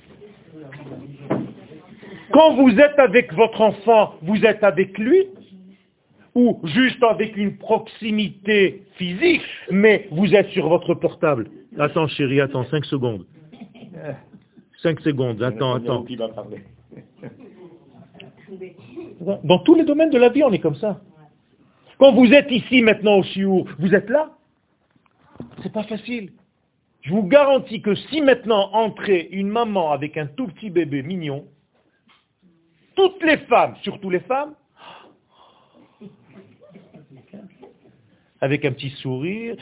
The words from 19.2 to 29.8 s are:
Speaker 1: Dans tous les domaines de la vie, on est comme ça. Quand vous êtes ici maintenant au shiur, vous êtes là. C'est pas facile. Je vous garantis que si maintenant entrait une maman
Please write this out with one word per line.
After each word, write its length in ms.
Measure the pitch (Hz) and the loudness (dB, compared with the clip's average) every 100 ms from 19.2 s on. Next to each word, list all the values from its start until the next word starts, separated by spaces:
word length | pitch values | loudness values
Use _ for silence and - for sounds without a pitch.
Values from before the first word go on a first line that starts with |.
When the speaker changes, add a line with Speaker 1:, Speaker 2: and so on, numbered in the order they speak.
| 170 202 | -8 -6
Speaker 1:
Dans 160 | 151 180 | 0 2
tous 140 | 294 | 4
les 100 | 330 | 4
domaines 260 | 294 294 320 | 2 0 2
de 80 | 254 | 4
la 100 | 240 | 2
vie, 160 | 254 | 4
on 80 | 285 | 0
est 80 | 185 | 0
comme 160 | 160 147 | -4 -4
ça. 240 | 214 - _ _ _ _ _ _ _ _ _ - | -8 -8 _ _ _ _ _ _ _ _ _ 4
Quand 140 | 269 | 6
vous 180 | 226 240 | 6 8
êtes 180 | 285 277 | 6 6
ici 320 | 226 - 254 | -4 2 2
maintenant 340 | 220 208 208 202 | 4 2 2 2
au 60 | |
shiur, 420 | - 190 196 185 - - | 0 -4 -2 -2 -2 -4
vous 160 | 175 | 0
êtes 160 | 196 202 | 0 0
là. 220 | 285 302 _ _ _ _ _ _ _ _ _ _ - - - | -2 -4 _ _ _ _ _ _ _ _ _ _ -20 -20 -16
C'est 100 | 190 | -10
pas 120 | 220 | -10
facile. 480 | 208 208 240 240 190 _ _ _ _ _ _ _ | -8 -10 -10 -12 -12 _ _ _ _ _ _ _
Je 100 | 131 | -4
vous 120 | 202 | -4
garantis 580 | 180 285 277 262 - 214 | 4 4 4 0 -2 -8
que 140 | 208 | -4
si 260 | 190 - 302 | -4 -4 0
maintenant 480 | 277 247 214 214 196 | 2 0 0 -2 0
entrait 540 | 214 220 - 208 180 151 | -2 -2 -4 -2 -2 -2
une 160 | 190 196 | -8 -4
maman 440 | 226 220 196 | -4 -2 -2